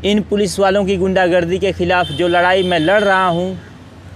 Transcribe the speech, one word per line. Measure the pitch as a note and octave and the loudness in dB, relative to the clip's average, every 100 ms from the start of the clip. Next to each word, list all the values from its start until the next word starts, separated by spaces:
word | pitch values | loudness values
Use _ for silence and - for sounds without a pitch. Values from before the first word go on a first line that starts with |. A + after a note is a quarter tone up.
| G3 | 0
इन | G#3 | 0
पुलिस | - G3+ G3+ F#3+ | 0 -2 -2 0
वालों | G3 G3+ F#3+ | 2 2 0
की | G3 | 0
गुंडागर्दी | F#3+ F#3 F3+ F3+ E3+ F#3 | 0 2 2 2 0 -2
के | F#3+ | -2
ख़िलाफ़ | F3 F3 F3+ D#3+ | -2 0 0 -2
जो | D3 F3 | -2 0
लड़ाई | F3 F3+ F#3+ | 2 2 2
मैं | F3+ F3 | 0 0
लड़ | D#3 G#3 | 2 2
रहा | G3+ F#3 F#3 | 2 2 2
हूँ, | E3+ F#3 F#3 - - - - - | 0 -4 -8 -16 -20 -20 -20 -20